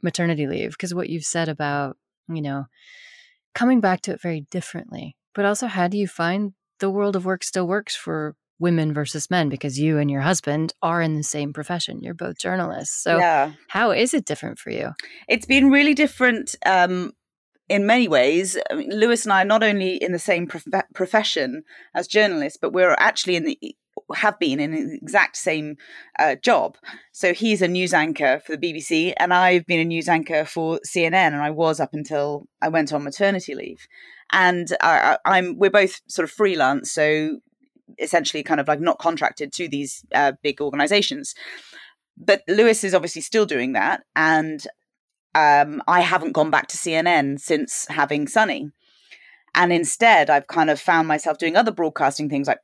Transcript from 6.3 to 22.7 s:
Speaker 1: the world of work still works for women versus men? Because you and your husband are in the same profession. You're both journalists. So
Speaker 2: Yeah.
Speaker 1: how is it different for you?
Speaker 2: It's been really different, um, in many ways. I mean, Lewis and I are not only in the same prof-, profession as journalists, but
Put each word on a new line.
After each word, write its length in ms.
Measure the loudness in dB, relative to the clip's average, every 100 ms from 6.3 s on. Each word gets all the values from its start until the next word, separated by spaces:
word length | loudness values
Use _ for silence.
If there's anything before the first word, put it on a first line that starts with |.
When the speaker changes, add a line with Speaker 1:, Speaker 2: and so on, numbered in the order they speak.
| -2 -4 -8 _ -6
Speaker 1:
the 120 | -4
world 260 | 0 -2 -2
of 80 |
work 180 | -2 -4
still 240 | -4 -4 -2
works 300 | -2 -4 -10
for 400 | -8 -6 -6 -10 _ -4
women 340 | 0 2 0
versus 360 | -2 -4 -6 -2
men? 180 | -2 0
Because 300 | -2 -6 -2
you 180 | 0 2
and 120 | 0
your 100 | 0
husband 540 | 0 0 -2 -2 -4 -4
are 220 | -2 0
in 140 | -2 -2
the 60 |
same 280 | -4 -6 -6
profession. 480 | -8 -8 -6 -6 -8
You're 120 | -12
both 240 | -10 -10 -8
journalists. 640 | -6 -4 -4 -6 -8 -6
So 160 | 0 2
Speaker 2:
Yeah. 340 | 4 2 0 -4 -8
Speaker 1:
how 220 | -2 0
is 240 | 2 0
it 100 | 0 -4
different 320 | -6 -8 -12
for 120 | -8
you? 220 | -8 -8 -10 -16 -12 -4
Speaker 2:
It's 180 | -2 2
been 240 | 4 6
really 240 | 6 4
different, 600 | 4 0 2 0 0 -4 -4 2
um, 460 | 4 4 0 -4 -10 _ _ _ _ -2
in 160 | 0
many 220 | 4 4 4
ways. 480 | 4 4 2 0 -4 -4
I 40 |
mean, 160 | -4 -4
Lewis 340 | 0 2 2
and 80 | 2
I 100 | 2
are 20 |
not 180 | 4 4
only 340 | 4 2 0 -2
in 160 | -2
the 60 | -2
same 280 | -2 -2 -2
prof-, 180 | -8 -4 -4 -4
profession 720 | -4 0 0 0 -2 -2 -6 -12 -20 -8
as 120 | -6 0
journalists, 520 | 2 2 0 -4 -4
but 120 | -2